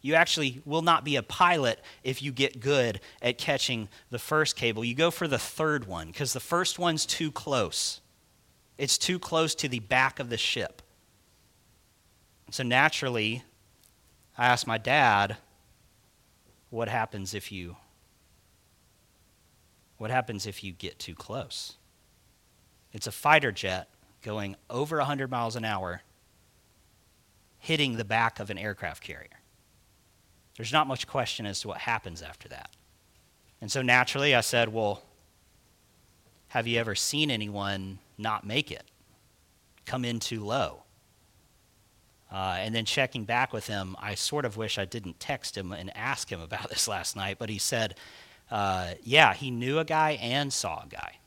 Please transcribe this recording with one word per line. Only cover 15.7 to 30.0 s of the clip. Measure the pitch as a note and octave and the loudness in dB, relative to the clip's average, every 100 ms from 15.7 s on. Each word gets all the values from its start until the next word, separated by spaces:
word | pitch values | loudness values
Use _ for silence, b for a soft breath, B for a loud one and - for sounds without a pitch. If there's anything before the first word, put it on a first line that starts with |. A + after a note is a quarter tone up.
| _ _ _ _ _ _ _ _ _ _ | _ _ _ _ _ _ _ _ _ _
"What | A2+ A2+ | -6 -2
happens | A#2 A2 G#2 F#2+ | 0 -2 -4 -6
if | G#2 - | -8 -8
you, | F#2+ F2 F2 _ _ _ _ _ _ _ _ _ _ _ _ _ _ _ _ _ _ _ _ _ _ | -10 -10 -12 _ _ _ _ _ _ _ _ _ _ _ _ _ _ _ _ _ _ _ _ _ _
what | G#2+ | 0
happens | G#2+ A#2+ G#2 G#2+ | 0 0 -6 -8
if | G2 | -8
you | G2 | -12
get | F2 F#2 - | -10 -10 -10
too | - | -14
close?" | G#2 - B2+ - - - - _ _ _ _ _ _ _ _ _ _ _ | -14 -10 -8 -8 -10 -12 -16 _ _ _ _ _ _ _ _ _ _ _
It's | G#2+ - | -10 -10
a | |
fighter | - D3+ D#3 C3+ | 0 6 6 6
jet | G2+ F#2+ F#2 F#2 _ _ _ | -2 -2 -4 -6 _ _ _
going | - G#2+ G2+ G2 _ | -8 -6 -6 -8 _
over | A#2+ D3 D#3+ | -4 -2 0
a | |
hundred | C#3 C#3+ C3 | 0 0 -2
miles | B2+ A#2 A#2 | -2 -2 -2
an | A2 | -2
hour, | G2+ F#2 F2 _ _ _ _ _ _ _ _ _ _ _ _ _ _ _ _ | -2 -4 -8 _ _ _ _ _ _ _ _ _ _ _ _ _ _ _ _
hitting | - D#3+ C#3 A2+ | -2 2 2 0
the | G#2 | 0
back | A2+ A2+ - | 2 2 0
of | G#2 | -8
an | F#2+ | -6
aircraft | G#2 G2 E2+ D2+ | -6 -4 -8 -8
carrier. | - - - - _ _ _ _ _ _ | -14 -14 -16 -20 _ _ _ _ _ _